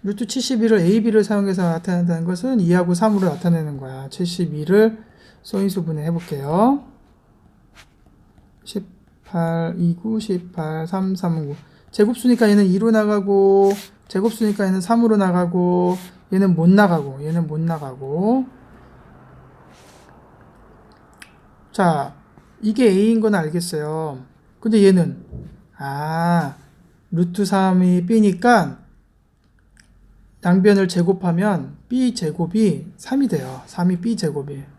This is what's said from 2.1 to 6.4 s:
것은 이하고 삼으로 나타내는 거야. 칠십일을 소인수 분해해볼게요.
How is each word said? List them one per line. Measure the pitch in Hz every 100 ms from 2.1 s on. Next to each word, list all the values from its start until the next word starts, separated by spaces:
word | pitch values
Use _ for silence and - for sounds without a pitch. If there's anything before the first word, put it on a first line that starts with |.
| 165 165
것은 | 180 247 254
이하고 | 170 175 175
삼으로 | 175 220 202 185
나타내는 | - 175 165 151 139
거야. | 135 131 135
칠십일을 | - 175 - 170 151 151 196 220 220 - _ - _
소인수 | - 196 196 196 165
분해해볼게요. | 156 151 170 - 147